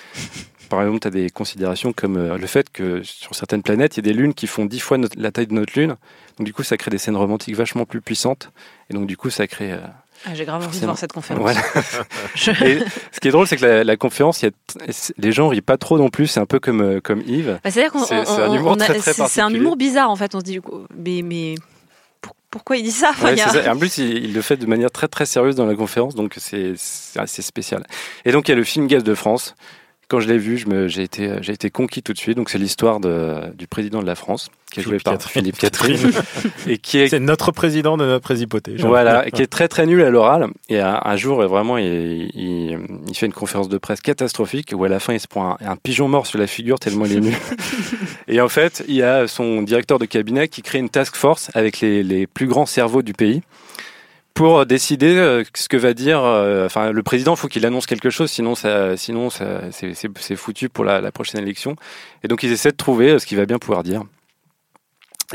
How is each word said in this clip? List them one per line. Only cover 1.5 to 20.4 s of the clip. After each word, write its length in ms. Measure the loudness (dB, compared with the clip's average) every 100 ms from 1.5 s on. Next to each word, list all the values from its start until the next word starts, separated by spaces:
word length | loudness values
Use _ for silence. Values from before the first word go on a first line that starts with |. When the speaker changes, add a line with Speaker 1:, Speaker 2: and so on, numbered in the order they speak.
| -6 -4 -4 -4
Speaker 1:
comme, 260 | -4 -2 -2
euh, 200 | -2 -4
le 100 | -2
fait 220 | 0 0
que 300 | -4 -4 -4
sur 320 | -8 -16 -14 -10
certaines 280 | -4 -4
planètes, 340 | 0 2 2 0
il 80 | 0
y 40 |
a 40 |
des 40 | 2
lunes 160 | 0
qui 140 | 0 -6
font 180 | -4 -4
dix 140 | -4
fois 180 | -2 0
notre, 220 | 0 -4
la 120 | -6
taille 160 | -4 -2
de 60 |
notre 240 | 0 -2 0
lune. 180 | -2 -2 _ -20 -18 -10
Donc, 80 | -8
du 80 |
coup, 100 | -6
ça 140 | -4 -4
crée 140 | -2
des 60 | -4
scènes 200 | -2 0
romantiques 380 | 0 -2 -6 -4
vachement 300 | -2 -2 -6
plus 140 | -6
puissantes. 500 | -6 -4 -2 -4 -8 _ -20 -20 -10
Et 40 |
donc, 140 | -8 -6
du 100 | -6
coup, 120 | -6
ça 160 | -4 -4
crée, 260 | -4 -10
euh, 60 | -10 -12 -20 _ _ -14
Speaker 2:
Ah, 80 | -10
j'ai 100 | -8
grave 120 | -8
envie 100 | -8
de 40 |
Speaker 1:
forcément. 140 | -6 -6
Speaker 2:
voir 40 | -6
cette 140 | -8
conférence. 280 | -10 -8 -2
Speaker 1:
Voilà. 180 | 0 0 0 -2 -4 -6
Speaker 2:
<laughs> 360 | -8 -10 -10 -2
Je 160 | 0 4
Speaker 1:
Et 160 | 4 4 0 -8 -14
ce 80 | -4
qui 80 | 2
est 40 |
drôle, 160 | 4 4
c'est 100 | 4
que 80 | 6
la, 180 | 6
la 140 | 6 2
conférence, 440 | 0 2 2 4
il 40 | 0
y 20 |
a 40 |
t-, 600 | -2 -12 -14 -10 -8 -10 -2
les 140 | 0
gens 160 | 4 4
rient 120 | 2
pas 160 | 2 0
trop 200 | 2 4
non 120 | 4
plus. 180 | 4 0
C'est 120 | 0
un 60 | 0
peu 140 | 0
comme, 220 | 2 2
euh, 180 | 2 0
comme 200 | 0 -2 -2
Yves. 340 | -2 -2 -4
Speaker 2:
Bah, 80 | -2
c'est-à-dire 200 | 0 0
qu'on, 120 | 0 -2
Speaker 1:
C'est, 140 | -2
Speaker 2:
on, 60 | 0
Speaker 1:
c'est 160 | 0
un 80 | 2
Speaker 2:
on, 40 | 2
Speaker 1:
humour 160 | 2
Speaker 2:
on 80 | 2
a, 60 | 2
Speaker 1:
très, 140 | 2
très 140 | 0
Speaker 2:
c'est, 140 | 0 0
c'est 140 | 2
un 40 | 0
Speaker 1:
particulier. 140 | 2 2
Speaker 2:
humour 100 | 2
bizarre, 320 | 0 2 2
en 60 | 0
fait. 180 | -4
On 40 |
se 60 | -6